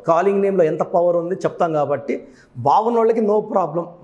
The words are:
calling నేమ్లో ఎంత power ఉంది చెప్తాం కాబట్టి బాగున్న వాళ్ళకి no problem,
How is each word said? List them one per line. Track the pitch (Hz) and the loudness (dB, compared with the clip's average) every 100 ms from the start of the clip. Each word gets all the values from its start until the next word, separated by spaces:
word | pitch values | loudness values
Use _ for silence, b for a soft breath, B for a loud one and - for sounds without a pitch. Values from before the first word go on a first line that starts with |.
| - | 0
calling | 165 190 196 | 2 2 2
నేమ్లో | 196 196 | 0 2
ఎంత | 160 160 | 0 0
power | 180 185 175 170 | -2 0 2 0
ఉంది | 170 | -2
చెప్తాం | 190 - - 175 | -4 -4 -2 -2
కాబట్టి | 151 139 139 - - B B B - | 0 -2 -2 -4 -8 B B B -4
బాగున్న | 123 165 220 233 | 2 2 2 2
వాళ్ళకి | 220 226 | 2 2
no | 214 | 2
problem, | 214 214 208 170 160 170 - | 0 0 -2 -2 -4 -8 -12